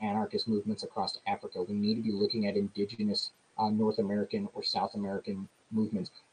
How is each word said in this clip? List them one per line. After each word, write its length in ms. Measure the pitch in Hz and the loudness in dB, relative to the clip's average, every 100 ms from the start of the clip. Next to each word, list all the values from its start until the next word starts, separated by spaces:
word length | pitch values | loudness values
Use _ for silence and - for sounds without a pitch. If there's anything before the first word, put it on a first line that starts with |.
anarchist 460 | 107 104 101 104 - | 0 0 0 -2 0
movements 340 | 107 104 107 | 0 0 -2
across 380 | 101 - 95 - - | -4 -4 -4 -2 -4
Africa. 340 | 101 - 92 | -4 -4 -6
We 140 | 90 104 | -2 2
need 200 | 104 113 | 2 2
to 60 | |
be 100 | 220 | 2
looking 360 | 196 202 226 202 | 2 2 2 2
at 100 | 139 | 2
indigenous, 720 | 101 - 101 - 107 - - - _ - | 0 0 -2 0 0 0 -4 -10 _ -2
uh, 100 | 110 | 2
North 300 | 107 107 107 | 4 2 2
American 500 | 98 104 98 110 101 - | 0 0 0 -2 -4 -2
or 80 | |
South 320 | - - 98 104 | 0 0 0 -2
American 520 | 98 98 - 95 98 _ - | -4 -4 -4 -6 -8 _ -4
movements. 400 | 107 107 101 90 - _ | 0 2 0 -4 -10 _